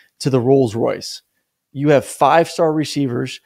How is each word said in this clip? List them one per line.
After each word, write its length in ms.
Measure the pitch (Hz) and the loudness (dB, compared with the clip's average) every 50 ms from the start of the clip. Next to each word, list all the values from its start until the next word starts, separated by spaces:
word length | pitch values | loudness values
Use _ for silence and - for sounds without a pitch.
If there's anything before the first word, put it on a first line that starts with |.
| _ _ _ - | _ _ _ -8
to 100 | - 147 | -4 0
the 100 | 127 131 | 0 2
Rolls 340 | 113 127 139 135 131 113 101 | 2 4 4 4 4 2 -2
Royce. 460 | 113 123 - - - - - - - _ _ _ _ _ _ _ _ _ _ | -2 -2 -2 -4 -4 -8 -12 -14 -16 _ _ _ _ _ _ _ _ _ _
You 180 | - 139 143 151 | -8 -2 0 2
have 140 | 147 135 110 | 2 2 2
five-star 680 | - - - 151 135 151 165 170 160 - - 170 160 156 | 0 -2 0 2 4 4 4 2 0 0 -2 0 0 0
receivers. 680 | 156 147 - - 143 143 131 120 123 131 131 - - _ | -2 -4 -4 -4 -4 -4 -2 -2 -4 -6 -6 -8 -12 _